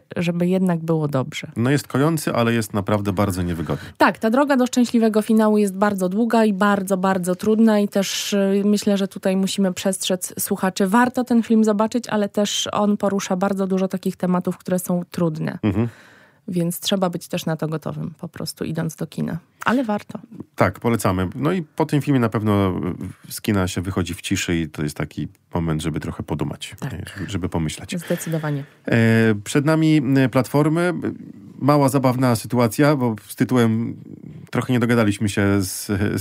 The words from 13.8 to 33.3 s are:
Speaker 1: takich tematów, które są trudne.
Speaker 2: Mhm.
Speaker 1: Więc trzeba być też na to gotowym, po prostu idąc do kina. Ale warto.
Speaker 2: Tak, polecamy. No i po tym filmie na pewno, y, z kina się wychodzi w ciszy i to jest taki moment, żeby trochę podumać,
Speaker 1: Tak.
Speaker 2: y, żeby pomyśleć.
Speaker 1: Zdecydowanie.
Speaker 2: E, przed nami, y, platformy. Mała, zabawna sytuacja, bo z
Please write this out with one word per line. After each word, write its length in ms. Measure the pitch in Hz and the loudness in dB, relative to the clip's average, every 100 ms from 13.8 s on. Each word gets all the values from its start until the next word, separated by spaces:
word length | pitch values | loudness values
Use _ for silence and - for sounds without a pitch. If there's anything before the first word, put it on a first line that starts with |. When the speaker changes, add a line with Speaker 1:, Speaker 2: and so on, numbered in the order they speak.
| 190 | -2
Speaker 1:
takich 280 | 190 190 - | -2 -6 -4
tematów, 420 | 180 180 175 180 | -2 0 -2 -6
które 220 | - 180 | -2 -4
są 240 | - 180 170 | -2 -4 -4
trudne. 460 | - 170 156 156 - | -2 -2 -2 -6 -2
Speaker 2:
Mhm. 240 | 107 95 120 - - - _ _ - | -2 0 -2 -4 -20 -20 _ _ -6
Speaker 1:
Więc 320 | 180 170 175 | -2 -2 -4
trzeba 300 | - 196 185 | -2 0 0
być 180 | 175 - | -4 -8
też 180 | 180 - | -8 -4
na 100 | 160 | -4
to 100 | 156 | -4
gotowym, 460 | 156 - 151 156 160 | -6 -8 -8 -10 -10
po 80 | 160 | -14
prostu 380 | - 160 - - | -12 -12 -8 -6
idąc 300 | 160 160 - | -4 -6 -6
do 120 | 165 | -10
kina. 300 | - 151 165 _ - - | -6 -6 -6 _ -6 -2
Ale 180 | 240 | 0
warto. 360 | 233 208 - - - - - - | 0 -4 -6 -16 -16 -16 -10 0
Speaker 2:
Tak, 240 | 104 - | 0 2
polecamy. 500 | 120 117 110 92 92 127 | 0 2 2 0 0 -2
No 160 | 139 | -2
i 100 | 185 | -2
po 240 | 156 - 156 | -4 -4 0
tym 160 | 147 | 0
filmie 180 | 139 139 | 2 2
na 100 | 117 | 2
pewno, 440 | 113 107 101 98 90 85 - 92 - - | 0 2 2 2 0 -4 -6 -10 -12 -14
y, 40 | |
z 100 | - | -8
kina 260 | - 101 95 | 0 0 0
się 140 | - | -2
wychodzi 320 | 90 95 85 | -4 -2 -4
w 80 | 85 | -4
ciszy 340 | - 95 - 85 | -4 -4 0 -2
i 140 | 80 | -2
to 140 | - | -4
jest 140 | 76 - | -6 -4
taki 300 | 78 - 76 _ _ | -8 -6 -10 _ _
moment, 280 | 87 82 78 | -4 -2 -2
żeby 180 | 82 78 | -2 -6
trochę 240 | - 78 | -6 -8
podumać, 520 | - 78 71 - - - | -6 -6 -6 -8 -14 -12
Speaker 1:
Tak. 140 | 139 | -10
Speaker 2:
y, 60 | 85 - - 85 | -10 -12 -12 -8
żeby 220 | 98 87 | -6 -6
pomyśleć. 460 | 82 78 - - 180 | -4 -4 -6 -10 -8
Speaker 1:
Zdecydowanie. 640 | - 175 - 160 151 143 143 _ - | -6 -6 -4 -4 -4 -6 -8 _ -2
Speaker 2:
E, 80 | 120 113 113 113 104 | 2 4 6 4 2
przed 220 | 104 147 147 | 0 0 2
nami, 360 | 160 160 156 127 135 131 | 4 4 4 4 4 4
y, 40 | |
platformy. 640 | 131 123 143 151 160 175 170 107 - - - - - | 2 2 2 2 2 0 0 -4 -8 -12 -18 -20 -4
Mała, 300 | 131 147 139 | 4 4 6
zabawna 460 | 135 127 123 131 113 | 4 2 2 2 2
sytuacja, 600 | - 123 117 - 147 151 | 0 2 2 4 4 4
bo 200 | 123 110 | 0 -2
z 80 | - | -8